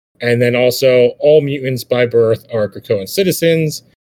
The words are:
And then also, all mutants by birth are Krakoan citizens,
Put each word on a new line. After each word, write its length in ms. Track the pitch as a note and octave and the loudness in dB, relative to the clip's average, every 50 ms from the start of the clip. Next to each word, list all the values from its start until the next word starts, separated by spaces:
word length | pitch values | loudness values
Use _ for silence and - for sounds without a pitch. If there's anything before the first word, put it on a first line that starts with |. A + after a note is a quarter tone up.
| _ _ _ - | _ _ _ -6
And 200 | - A#2+ A#2+ A#2+ B2 | -2 -2 0 2 2
then 120 | A#2+ A#2+ | 2 2
also, 580 | B2 B2 B2+ B2 - - C3 B2+ B2 B2 B2 - - | 2 2 2 0 2 2 2 4 4 4 2 0 0
all 220 | - D3 D3 D3+ | 2 2 2 2
mutants 420 | D3 C#3 C#3 D3 C3 C3 C3 B2 - | 0 -2 -6 -6 -6 -6 -6 -6 -4
by 220 | - B2+ B2 B2 | -4 -2 -2 -2
birth 400 | A#2 A2+ A#2 A#2 A2 A2+ - - - - | 0 2 2 2 2 0 -2 -4 -8 -6
are 160 | A2+ G#2 G2+ | -4 -4 -4
Krakoan 400 | - - - - A2+ G2+ F#2+ F#2+ | -6 -10 -6 -4 -4 -4 -4 -6
citizens, 720 | - - G3+ F3+ D#3+ - - E3 E3 E3 D#3+ D3+ D3 - _ _ _ _ | -4 -2 -2 -2 -2 0 0 0 0 0 -2 -4 -6 -8 _ _ _ _